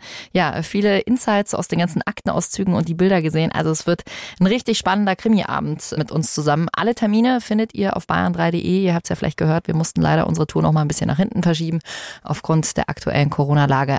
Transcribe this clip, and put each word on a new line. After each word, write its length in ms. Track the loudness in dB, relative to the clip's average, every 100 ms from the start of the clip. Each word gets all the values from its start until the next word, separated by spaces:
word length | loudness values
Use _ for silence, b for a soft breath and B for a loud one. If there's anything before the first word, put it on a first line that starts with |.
| B B B
ja, 300 | 0 0 -2
viele 360 | -4 0 2 2
Insights 520 | 2 0 2 0 0
aus 140 | -2 -2
den 120 | 0
ganzen 220 | 0 0
Aktenauszügen 720 | -4 -6 -2 -2 -2 -2 0
und 140 | 0 0
die 60 |
Bilder 280 | 2 2 4
gesehen. 300 | 2 0 0
Also 200 | 0 -2
es 140 | -2 0
wird 160 | -2 -4 B B B
ein 80 | 2
richtig 300 | 2 0 0
spannender 400 | 0 0 0 0
Krimiabend 760 | 2 2 2 -4 -4 -6 -6 -6
mit 160 | -2
uns 200 | 0 0
zusammen. 360 | 0 0 0 0
Alle 240 | -2 -2 0
Termine 460 | 2 4 4 2
findet 320 | 0 0 0
ihr 240 | -2 -2 -2
auf 100 | -4
bayern 240 | -2 0
drei 200 | 0 0
punkt 140 | 0 0
de. 180 | 2 2
Ihr 80 |
habt's 160 | 0 -2
ja 80 | -4
vielleicht 200 | -4 0
gehört, 300 | 0 0 0
wir 80 | -2
mussten 260 | -2 0
leider 260 | 2 2 2
unsere 200 | 0 0
Tour 140 | 0
noch 100 | 2
mal 100 | 2
ein 60 | 0
bisschen 200 | 0 0
nach 100 | 0
hinten 260 | 0 2
verschieben 360 | 0 0 -2 -4 B B B B
aufgrund 540 | -8 -6 0 0 2 -2
der 120 | -4
aktuellen 400 | -4 -2 0 0
Corona-Lage. 680 | 0 2 2 4 2 0